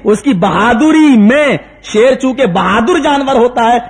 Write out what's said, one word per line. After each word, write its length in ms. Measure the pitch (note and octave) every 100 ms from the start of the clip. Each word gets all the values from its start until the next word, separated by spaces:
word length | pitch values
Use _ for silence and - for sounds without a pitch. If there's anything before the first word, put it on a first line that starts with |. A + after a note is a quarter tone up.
اس 180 | - G#3+
کی 120 | C#4+
بہادری 840 | F#3 F#3+ F3+ A3+ A#3 D#4 D#4+ D#4 A#3+
میں۔ 400 | G3+ C#4+ C#4+ F3 - -
شیر 340 | - G#3+ B3+ B3+
چونکہ 300 | C4 B3+ A#3
بہادر 540 | E3+ F3+ G#3+ A3+ F4
جانور 320 | D4 C#4+ C4+ B3+
ہوتا 360 | A#3+ A#3+ A3+
ہے، 60 | A#3+